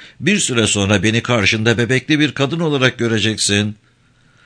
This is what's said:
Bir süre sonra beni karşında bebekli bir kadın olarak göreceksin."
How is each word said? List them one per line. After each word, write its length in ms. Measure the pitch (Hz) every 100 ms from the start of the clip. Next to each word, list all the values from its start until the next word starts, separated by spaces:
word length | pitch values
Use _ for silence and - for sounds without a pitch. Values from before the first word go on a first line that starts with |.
| - -
Bir 200 | 156 196
süre 280 | - 117 107
sonra 360 | 104 98 104
beni 180 | 107 113
karşında 560 | - 120 95 110 110 113
bebekli 420 | 113 127 123 151
bir 120 | 147
kadın 280 | - 139 165
olarak 380 | 165 143 127 -
göreceksin." 760 | 117 110 107 104 - 101 107 107 _ _ _ _ _ _